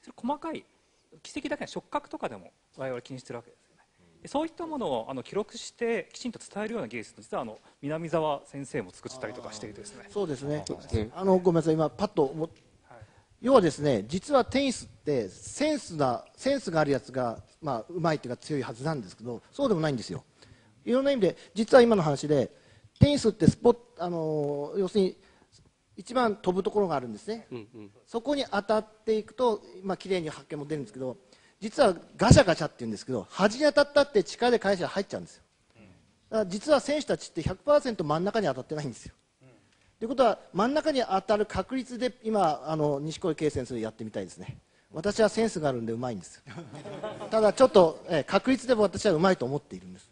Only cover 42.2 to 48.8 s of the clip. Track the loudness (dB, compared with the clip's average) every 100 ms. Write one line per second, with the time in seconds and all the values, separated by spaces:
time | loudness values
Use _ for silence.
42.2 | -2 2 2 0 -4 0 0 0 -4 -4
43.2 | -4 0 -2 -2 -6 -6 -6 -8 -10 -8
44.2 | -10 -12 -16 -16 _ _ _ -6 -2 2
45.2 | 2 2 -2 0 -2 -2 -4 -4 -6 -8
46.2 | -12 -20 -20 -18 -16 -16 -14 -12 -12 -12
47.2 | -2 4 4 8 8 10 8 4 -2 -2
48.2 | 2 0 2 0 2 2